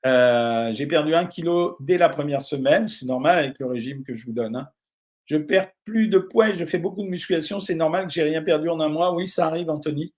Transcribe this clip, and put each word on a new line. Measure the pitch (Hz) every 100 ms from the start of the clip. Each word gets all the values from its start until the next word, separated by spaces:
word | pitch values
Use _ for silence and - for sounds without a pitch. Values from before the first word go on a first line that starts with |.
Euh, « | 131 127 123 120 117 117 117
J'ai | 113 143
perdu | 165 151
un | 165
kilo | 180 - 170 170 175 -
dès | 135 180
la | 170
première | - 147 139
semaine. » | - 143 135 170 220
C'est | - 127
normal | 127 143 175
avec | 139 131
le | 131
régime | 123 123 139
que | 131
je | 113 117
vous |
donne, | 113 110 120
hein. « | 131 _ _ _ _ _ _
Je | 151
perds | 151 190 190 _
plus | - 220 220
de | 190
poids | 180 226 214
et | 185
je | 160
fais | 180
beaucoup | 165 180
de | 196
musculation. | 175 - 170 156 196
C'est | 196
normal | 165 160 175 185
que |
j'ai | 170
rien | 151 160
perdu | 156 156 160
en | 165
un | 156
mois. » | 156 180
Oui, | 175 185
ça | - 165
arrive, | 165 165
Anthony. | 151 151 147 165